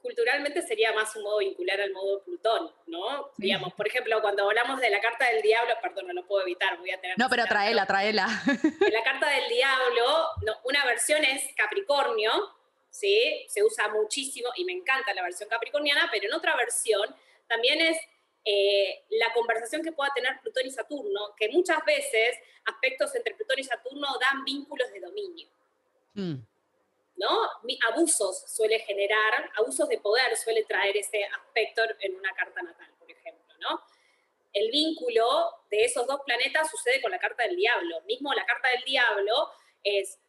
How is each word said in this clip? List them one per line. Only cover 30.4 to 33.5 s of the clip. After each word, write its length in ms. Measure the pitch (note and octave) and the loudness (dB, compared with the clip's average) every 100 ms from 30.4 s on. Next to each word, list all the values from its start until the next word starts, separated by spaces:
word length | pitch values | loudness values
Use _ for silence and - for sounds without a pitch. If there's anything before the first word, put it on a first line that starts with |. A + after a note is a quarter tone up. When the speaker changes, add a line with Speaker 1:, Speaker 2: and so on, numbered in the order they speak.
| A3+ A3+ | -2 -2
Speaker 1:
traer 300 | G#3+ F#3+ G3+ G#3 | 0 0 0 -2
ese 280 | G3 G#3+ | -4 -6
aspecto 580 | G3+ G3 - A#3 G#3+ - A3+ G#3 | -6 -8 -4 -2 -2 0 -2 -2
en 160 | G3 F#3 | -6 -6
una 160 | F#3+ | -8
carta 260 | F#3 F3+ F#3+ | -6 -8 -6
natal, 300 | F3 D#3+ - _ | -12 -14 -20 _
por 120 | E3 | -20
ejemplo, 440 | D#3+ E3 - _ | -20 -20 -20 _